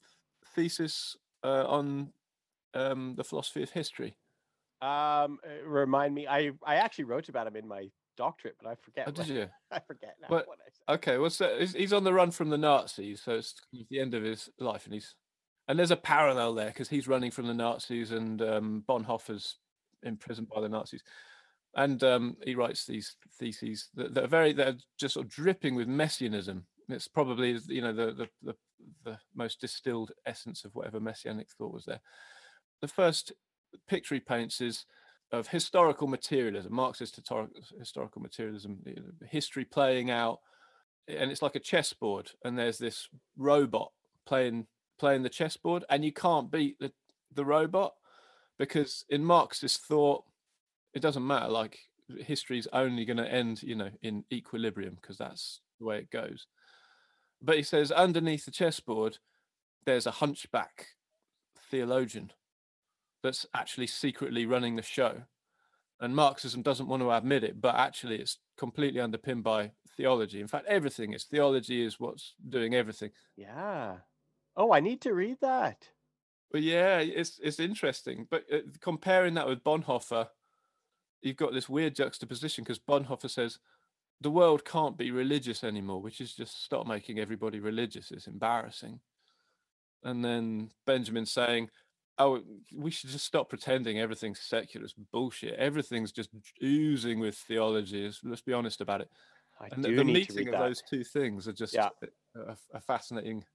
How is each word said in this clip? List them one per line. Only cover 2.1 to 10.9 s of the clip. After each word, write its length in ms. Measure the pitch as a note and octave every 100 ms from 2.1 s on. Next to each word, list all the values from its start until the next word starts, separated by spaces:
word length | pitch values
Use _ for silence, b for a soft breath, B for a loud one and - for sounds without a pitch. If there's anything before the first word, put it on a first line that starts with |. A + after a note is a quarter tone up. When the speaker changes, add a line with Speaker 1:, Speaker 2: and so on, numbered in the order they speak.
| - _ _ _ _ _
Speaker 1:
um, 420 | - C3+ C3 C3 B2
the 80 |
philosophy 380 | - C#3 - D3
of 80 | C#3
history? 460 | E3+ D3+ - A2+ - _ _ _ _ _ -
Speaker 2:
Um, 600 | C3 D3 D3+ D3 D3 C#3+
uh, 200 | E3 D3 D#3
remind 480 | C#3+ C3+ C3+ C#3+
me. 140 | C#3+ C#3+
I, 240 | C#3+ D3 C#3
I 120 | D3+ D3+
actually 280 | A3 -
wrote 240 | B2+ B2+ E3
about 200 | B2+ A2+
him 80 | G#2+
in 100 | A2
my 240 | G2+ G2 _ _ -
doctorate, 400 | B2+ F3 A2 -
but 60 | A2+
I 80 | A#2+
forget 320 | - C#3 C3+
Speaker 1:
Oh, 20 |
did 160 | D3+ D#3+
Speaker 2:
what, 20 |
Speaker 1:
you? 180 | C3 G2 -
Speaker 2:
<laughs> 100 | -
I 80 | F3
forget 360 | - C3+ G#2+ -
now 60 | D3+
Speaker 1:
What? 180 | E3 D#3+
Speaker 2:
what 120 | D#3
I 100 | -
said. 240 | _ -